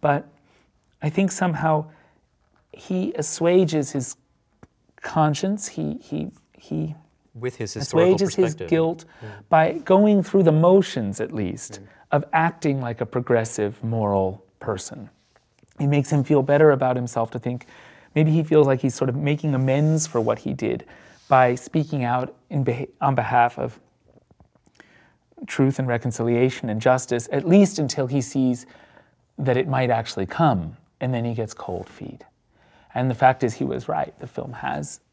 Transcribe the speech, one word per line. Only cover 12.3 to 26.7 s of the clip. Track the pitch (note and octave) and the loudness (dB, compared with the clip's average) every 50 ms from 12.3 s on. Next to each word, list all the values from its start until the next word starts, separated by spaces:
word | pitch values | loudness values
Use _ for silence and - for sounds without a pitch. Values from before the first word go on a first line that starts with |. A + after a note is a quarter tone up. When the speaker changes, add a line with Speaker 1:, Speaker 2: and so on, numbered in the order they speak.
| - | 0
Speaker 1:
acting | E3 E3 E3+ E3 - - D3+ C#3 C#3 B2+ | 0 0 0 -2 -2 -2 -2 -2 -2 -4
like | A#2+ A#2 - | -6 -6 -6
a | A#2+ | -8
progressive, | A2 - B2 B2 - B2 A#2 A2 A2+ - - G#2+ G#2 G#2 - - | -4 -4 -6 0 2 0 0 0 -2 -4 -4 -4 -4 -4 -6 -6
moral | A2+ A2+ A2+ G#2+ G2+ G2+ G2 F#2+ F#2+ G2 A2 _ _ _ _ | -4 -4 -2 0 0 2 0 0 0 -4 -8 _ _ _ _
person. | - - G#2+ F#2+ - - - - G#2 - _ _ _ _ _ _ _ _ _ _ _ _ _ - | -8 -6 -6 -6 -8 -12 -14 -16 -18 -20 _ _ _ _ _ _ _ _ _ _ _ _ _ -4
It | D3 | -2
makes | C#3 C#3+ C#3+ C3+ - | 0 2 2 0 0
him | - D3 C3 | 0 -2 0
feel | - D3+ C#3+ C3 | 2 2 2 4
better | C3+ C#3+ D3 D#3 D3+ C#3+ | 4 4 6 6 6 6
about | C3 C3 B2+ B2+ | 4 2 -2 -2
himself | B2 B2 A#2+ - B2 A2+ A2+ | -2 -4 -6 -4 -4 -4 -4
to | - B2 | -6 -8
think, | - B2 B2 B2 - _ - - - - - - _ _ _ | -8 -6 -8 -8 -12 _ -20 -20 -20 -20 -20 -20 _ _ _
maybe | D#3 D#3 D#3+ | 0 2 2
he | D#3 E3 D#3 | 2 0 0
feels | D#3 D#3 D3+ D3 | 4 4 4 6
like | C#3 C3+ B2 | 6 4 2
he's | - C3 B2 | 0 -4 -2
sort | - C3+ C3 | -2 -2 -2
of | B2 | -2
making | C#3 D3+ C#3+ D3+ D3+ - D#3 C#3 | -2 -2 -2 -2 -2 -2 -2 -2
amends | C3 C3 C3 C3 C#3+ D3+ D#3 D#3+ D#3+ D#3 | 0 0 0 2 2 2 2 2 0 -2
for | - - A#2+ | -2 -2 -2
what | A2+ A2+ A2+ A2 | 0 0 -2 -2
he | - - - | -4 -8 -6
did | C3 A2+ G#2+ B2 - - _ - - - - - _ _ _ | -4 -4 -4 -4 -4 -8 _ -20 -20 -20 -20 -20 _ _ _
by | C#3+ C3 B2+ B2 B2 | 4 6 6 4 2
speaking | B2 - - - E3 D3+ - - C#3 B2 | -2 -6 -4 -4 -4 -2 -2 -4 -4 -2
out | A#2+ A#2+ B2+ B2+ B2 - _ _ _ | -2 -2 -2 -4 -6 -10 _ _ _
in | F#3+ D3 C3+ | -4 -2 -2
beh-, | C3 A#2 B2 C#3 - _ _ | -2 -2 -4 -6 -12 _ _
on | - C#3 C3+ | -2 0 0
behalf | B2+ A2+ - B2+ B2 A#2+ A#2+ - - | 0 -2 0 2 2 2 2 0 -4
of | - B2 A2+ - _ _ _ _ _ _ _ _ _ _ _ _ _ _ _ _ _ _ _ _ - _ _ _ _ _ _ _ _ _ _ - D4 | -8 -8 -10 -12 _ _ _ _ _ _ _ _ _ _ _ _ _ _ _ _ _ _ _ _ -20 _ _ _ _ _ _ _ _ _ _ -20 -16
truth | - - - C#3 C3+ C3+ - | -12 -2 0 0 0 0 -2
and | C3+ B2 | -4 -2
reconciliation | A#2+ A#2 - B2 A2+ - A#2 A#2 A#2+ A#2 B2 C3 B2+ - - | -2 -2 -2 -6 -6 -4 -2 0 2 2 2 0 0 -4 -6
and | A#2+ | -6